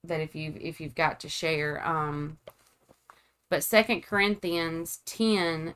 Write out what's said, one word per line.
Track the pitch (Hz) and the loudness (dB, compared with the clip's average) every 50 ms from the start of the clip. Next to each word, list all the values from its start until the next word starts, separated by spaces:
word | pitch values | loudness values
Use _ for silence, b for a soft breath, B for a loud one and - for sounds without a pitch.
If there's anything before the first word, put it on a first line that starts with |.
| - | -6
that | 165 170 156 | -2 -2 -2
if | 156 156 - | -2 -4 -4
you, | 156 156 160 - - | -8 -6 -6 -8 -6
if | - 170 165 - | -8 -8 -8 -8
you've | 160 147 - | -10 -8 -2
got | - 160 147 - - | 2 2 2 0 -2
to | - 147 | -8 -8
share, | - - - 160 160 147 151 147 147 - - | -6 -2 0 0 2 2 0 -2 -2 -2 -2
um, | - 160 156 151 147 147 147 147 151 156 - - - - _ _ _ _ _ _ _ - _ _ _ b b b b b b _ - | -2 0 0 0 -2 -2 -2 -4 -6 -8 -12 -18 -20 -20 _ _ _ _ _ _ _ -20 _ _ _ b b b b b b _ -2
but | 180 143 - | -2 -2 0
Second | - 226 214 220 226 226 175 | 6 6 6 6 6 2 -2
Corinthians | - - 208 202 196 208 208 202 - 175 170 170 165 165 160 165 170 - - - - | -2 -2 2 2 4 2 2 0 -2 -2 0 0 0 -2 -2 -4 -6 -8 -10 -12 -12
ten, | - - - 226 220 214 196 170 170 165 160 160 170 - | -10 -2 0 2 4 4 4 2 0 0 -2 -4 -8 -10